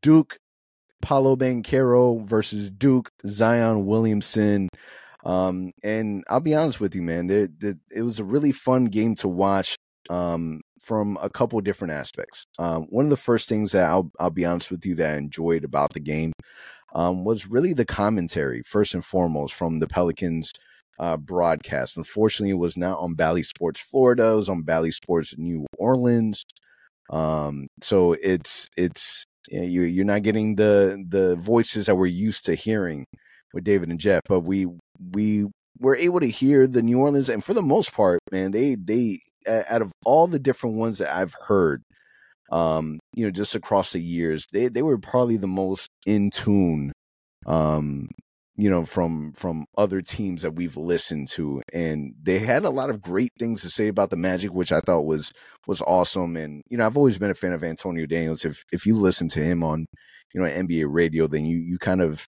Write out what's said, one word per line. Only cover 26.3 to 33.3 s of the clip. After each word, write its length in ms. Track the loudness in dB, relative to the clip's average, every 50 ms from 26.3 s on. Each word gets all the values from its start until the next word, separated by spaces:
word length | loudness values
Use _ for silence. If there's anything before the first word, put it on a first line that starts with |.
| -4 -6 -10 _ -20 -20 _ _ _ _ _ _ _ _ _ _
Um, 560 | -4 -4 -2 -2 -2 -2 -4 -4 -6 -8 -12 -14 _ -10
so 320 | -4 2 4 4 6 6 4
it's, 540 | 2 2 0 0 0 -2 -4 -6 -6 -6 -8 _ -2
it's, 480 | -2 -2 -2 -4 -6 -6 -6 -8 -10 _ _ _ _ -10
yeah, 140 | -8 -6 -6
you, 180 | -2 0 0
you're 240 | 0 0 0 0 0
not 180 | 2 0 0 0
getting 320 | 0 0 0 0 0 2
the, 480 | 2 4 6 6 6 6 4 2 -4 -10 -4
the 280 | 0 2 2 2 2
voices 520 | 0 0 2 2 2 2 2 -2 -4 0 0
that 80 | 2
we're 100 | 2 2
used 400 | 0 0 0 -2 -2 -2 -4 -2
to 100 | -2 -4
hearing 500 | -2 -2 -2 -2 -2 -2 -4 -6 -8 -12 _ -20 -20 _ _